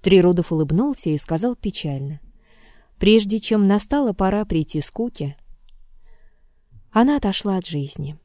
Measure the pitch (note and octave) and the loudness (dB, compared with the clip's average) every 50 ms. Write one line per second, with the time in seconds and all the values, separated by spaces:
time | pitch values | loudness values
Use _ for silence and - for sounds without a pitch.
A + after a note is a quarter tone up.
0 | - F#3+ F#3+ F#3 F3 F3+ F3+ F3 E3 - E3+ D#3 D#3 C#3+ D3+ F3+ B3+ D4 C4 - | 6 6 6 6 6 6 2 2 -2 -2 -2 -2 0 0 0 0 0 0 -2 -4
1 | - F3 D3+ D3 - - - E3 G#3 B3 A#3+ _ - G#3 - - - D3+ C#3 C3+ | -4 -4 -4 -4 -4 -4 -4 -2 -2 -4 -4 _ -8 -8 -8 -6 -8 -8 -6 -6
2 | C#3 C#3 D3+ C#3+ - - _ _ _ _ _ _ - - _ - _ _ _ _ | -8 -8 -10 -12 -16 -20 _ _ _ _ _ _ -20 -20 _ -20 _ _ _ _
3 | - G3+ A3 A3+ G#3 G3 A3 G#3+ - - A3 G#3+ G3+ F#3+ G3 G#3 - - C#4+ D4 | 4 6 6 6 4 2 -4 -6 -2 0 2 4 4 4 4 2 0 -2 -2 0
4 | C#4 A#3 F#3 - G3 F#3+ G3 G#3 G#3+ - F#3 D#3+ D3+ - - D3+ C#3+ - _ - | 0 -2 0 0 0 0 0 -2 -2 -2 -2 -2 -2 -2 -4 -6 -6 -6 _ -6
5 | A#3 A#3+ - - D#3+ C#3 C#3+ - - - - _ - - - - - _ - - | -6 -6 -6 -8 -8 -8 -10 -12 -20 -20 -20 _ -20 -20 -20 -20 -20 _ -20 -20
6 | - - - _ - - _ _ _ _ _ _ _ _ - - - _ - A3 | -20 -20 -20 _ -20 -20 _ _ _ _ _ _ _ _ -20 -20 -20 _ 2 2
7 | A#3+ C#4 D4 C#4+ - G3 G3 - - G3+ F#3+ F#3 F3+ - E3 D3 C#3 C#3+ - - | 2 4 2 0 -2 -2 -4 -4 -4 -4 -4 -4 -6 -6 -8 -8 -8 -8 -10 -12
8 | D3 C#3 D3+ D3+ | -10 -12 -12 -16